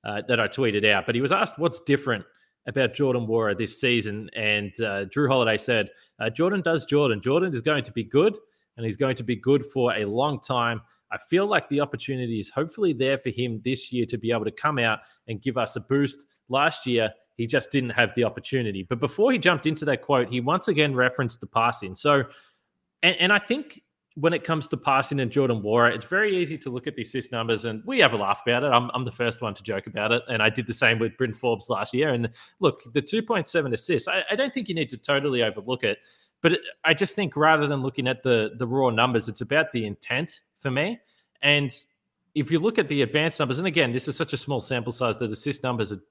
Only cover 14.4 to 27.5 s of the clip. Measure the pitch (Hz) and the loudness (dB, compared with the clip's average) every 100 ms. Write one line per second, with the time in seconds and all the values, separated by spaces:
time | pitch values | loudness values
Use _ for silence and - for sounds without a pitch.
14.4 | 143 - 151 139 113 107 - _ - 107 | -2 -2 -2 2 0 0 -6 _ -12 -6
15.4 | 135 127 110 117 - 139 139 - - _ | -4 -2 -2 -4 0 2 2 -2 -18 _
16.4 | _ 131 143 - 131 117 110 - _ - | _ 0 0 0 0 0 0 -4 _ -8
17.4 | 113 143 - 139 123 117 110 123 113 - | -2 -2 0 -2 0 0 0 2 0 -2
18.4 | - 131 113 98 92 120 - - 233 247 | -4 -2 -2 -4 -6 -2 -2 2 2 4
19.4 | 175 165 156 156 147 127 - 135 117 123 | 2 2 0 -2 -2 -2 2 2 2 -2
20.4 | 123 185 - 156 147 127 127 123 123 - | 0 0 0 2 2 2 2 2 -4 -4
21.4 | 101 117 117 - 95 92 147 143 123 - | -4 0 0 0 -10 -2 2 2 2 -10
22.4 | _ _ _ _ _ _ 175 180 180 208 | _ _ _ _ _ _ 0 2 4 4
23.4 | - 240 - - _ _ _ - 160 165 | 2 -4 -4 -18 _ _ _ -2 0 0
24.4 | - 160 - 131 - 135 139 143 123 143 | -2 -4 -2 -4 2 2 2 -2 0 2
25.4 | 131 113 104 117 107 107 - 185 214 185 | 2 0 2 4 4 2 -2 0 0 0
26.4 | 160 156 135 123 147 135 110 131 117 117 | -2 -6 -8 -6 -8 -8 -6 -6 -4 -4
27.4 | 113 | 0